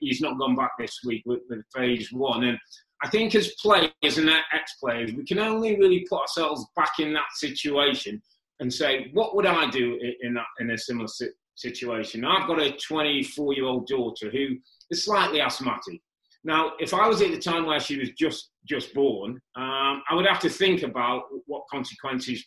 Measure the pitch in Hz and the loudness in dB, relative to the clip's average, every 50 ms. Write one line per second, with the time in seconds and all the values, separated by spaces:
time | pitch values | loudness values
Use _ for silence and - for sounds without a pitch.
0 | - 135 127 127 156 143 127 131 135 131 127 - 127 - - - 117 107 - - | -4 -2 -2 0 -2 -2 -2 -2 0 0 2 2 0 0 -2 -4 -8 -8 -10 -8
1 | - 123 113 110 - 120 123 120 123 - 117 107 107 _ - 131 127 123 123 113 | -6 -4 -4 -4 -4 -4 -4 -4 -4 -8 -12 -12 -12 _ -4 0 0 2 2 0
2 | 107 - 123 127 135 135 117 113 123 123 117 - - _ - - _ _ _ - | -2 -6 -4 -2 0 0 0 2 2 0 0 -2 -6 _ -20 -20 _ _ _ -8
3 | - - - 214 226 220 - 208 180 - - - - 214 202 185 160 156 - - | -4 0 0 2 2 4 4 2 2 2 -2 0 4 4 6 6 4 2 0 0
4 | - 147 127 156 160 156 160 160 160 - 156 160 - - - - - 123 117 117 | 0 0 2 4 4 4 4 4 2 2 -2 -4 -4 -4 -10 -6 -2 -2 -2 -2
5 | 117 110 110 135 139 - 185 202 214 220 220 220 226 220 208 196 196 190 180 180 | -2 -4 -6 -6 -4 -2 -2 0 0 0 0 0 0 2 4 6 8 8 6 6
6 | 180 - 196 156 - - - 170 160 151 147 131 113 - - 175 156 151 - - | 2 0 -2 -2 -2 -2 -2 0 0 0 0 -4 -6 -6 -2 0 0 0 2 0
7 | 156 151 151 151 - - - - 151 143 131 - - 147 143 143 139 139 127 - | 0 0 0 -2 -2 -4 -6 -6 -6 -6 -4 -4 -2 0 2 4 4 4 2 0
8 | - 101 107 107 - _ _ _ _ _ _ - 123 123 123 - 156 139 135 131 | -4 -6 -8 -10 -12 _ _ _ _ _ _ -8 -6 -4 -2 0 2 2 2 0
9 | 131 127 143 196 226 - 185 202 185 185 170 165 156 127 120 131 123 120 120 117 | -2 -2 0 2 2 2 2 2 4 4 4 4 2 0 2 0 0 0 0 -2
10 | 120 123 120 - 127 120 120 120 113 - - - 117 117 113 110 - - 120 117 | -4 -6 -6 -6 -6 -4 -4 -4 -6 -6 -8 -6 -4 -4 -4 -4 -4 -4 -4 -4
11 | 110 107 - - 123 107 - _ _ _ _ - - 123 117 - 127 120 113 113 | -6 -6 -8 -6 -8 -8 -8 _ _ _ _ -12 -10 -10 -8 -8 -6 -4 -4 -4
12 | 110 - - 113 120 147 185 190 - - 165 160 151 139 139 - - - 160 156 | -6 -6 -6 -4 0 2 2 2 2 0 0 2 2 0 0 -4 -6 -4 -2 0
13 | 151 147 147 139 135 - - 147 147 143 139 139 131 131 127 123 - - 139 131 | 0 2 0 0 -2 -4 -4 -4 -2 0 0 0 0 0 0 -2 -2 -2 -2 -2
14 | 120 113 113 - 107 104 101 135 139 139 127 127 - _ _ _ _ - 175 170 | -2 -2 -4 -6 -8 -4 -2 -2 -2 -2 -4 -6 -8 _ _ _ _ -6 -4 -2
15 | - 202 208 196 180 - 151 151 139 123 - - 135 127 113 - - 95 85 - | 0 2 2 2 2 2 2 2 0 0 -2 -2 -4 -4 -4 -4 -6 -12 -14 -14
16 | _ _ _ _ _ _ _ _ - 156 156 160 160 151 - - 160 135 185 185 | _ _ _ _ _ _ _ _ -2 0 2 2 2 2 -2 -4 -4 0 2 4
17 | 214 226 220 180 202 180 160 147 - 175 165 165 160 156 151 147 139 - 143 139 | 4 6 6 4 4 2 2 0 -2 -2 0 0 0 0 0 0 0 -2 -4 -4
18 | 131 117 - - 156 151 - - - - _ _ _ - 147 123 - - - 139 | -4 -4 -2 0 0 0 0 -2 -10 -16 _ _ _ -6 -4 -4 -4 -4 0 2
19 | 139 135 110 95 98 107 127 127 - _ - 123 131 131 135 135 139 139 139 139 | 2 4 2 0 -4 -6 -8 -10 -12 _ -10 -8 -6 -4 0 0 2 2 0 0
20 | - 147 160 175 190 196 185 - - 160 - - 196 190 180 - 156 127 113 127 | -2 0 2 4 4 4 4 4 2 0 0 2 2 4 4 2 0 -2 -2 0
21 | 120 120 123 127 - - 135 127 - - 143 - - - 139 139 127 - - - | 0 0 0 -2 -4 -8 -12 -12 -10 -8 -10 -10 -8 -8 -6 -6 -6 -8 -10 -10
22 | - 135 127 127 127 127 123 107 - | -6 -4 -4 -4 -4 -4 -6 -6 -8